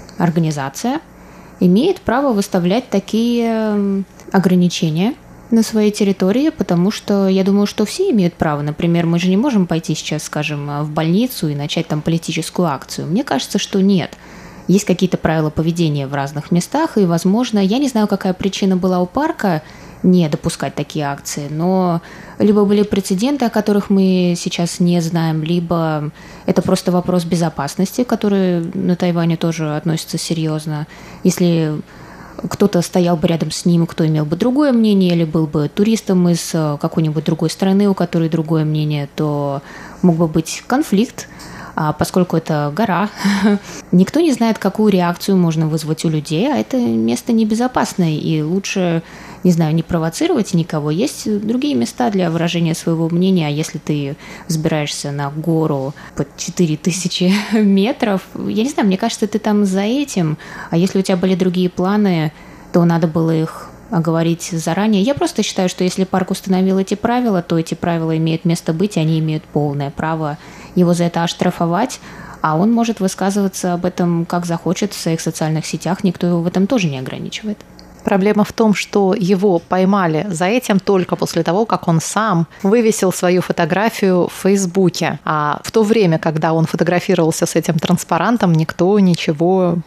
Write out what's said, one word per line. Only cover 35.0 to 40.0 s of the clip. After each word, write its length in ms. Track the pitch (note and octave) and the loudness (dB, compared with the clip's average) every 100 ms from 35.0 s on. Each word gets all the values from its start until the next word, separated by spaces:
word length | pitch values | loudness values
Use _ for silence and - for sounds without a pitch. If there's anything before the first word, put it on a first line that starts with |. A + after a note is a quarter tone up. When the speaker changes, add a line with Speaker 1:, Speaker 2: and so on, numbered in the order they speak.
| F3+ | 4
Speaker 1:
или 120 | E3+ | 2
был 240 | D#3+ D#3+ D#3 | 2 0 0
бы 220 | D3+ D3 | 0 -2
туристом 580 | - G#3+ A3 - F#3 F3 | 0 0 0 0 2 2
из, 260 | E3+ - | 2 -2
э, 240 | E3 D3+ C#3+ | -2 -2 -2
какой-нибудь 420 | E3 - D#3 D3+ | -4 -2 -2 -2
другой 260 | D3+ D#3+ D#3+ | -2 -2 -2
страны, 380 | - F#3+ G3 G3+ | 0 2 4 2
у 60 | |
которой 340 | F#3+ F3 F3 E3 | 2 0 0 0
другое 380 | D#3 D#3 D#3+ D3+ | 0 0 0 0
мнение, 420 | D3+ D3+ D3 C#3 - | 0 0 -2 -4 -4
то 460 | D3+ C#3+ C#3+ C#3 - - - - | -2 -2 -4 -6 -8 -18 -18 0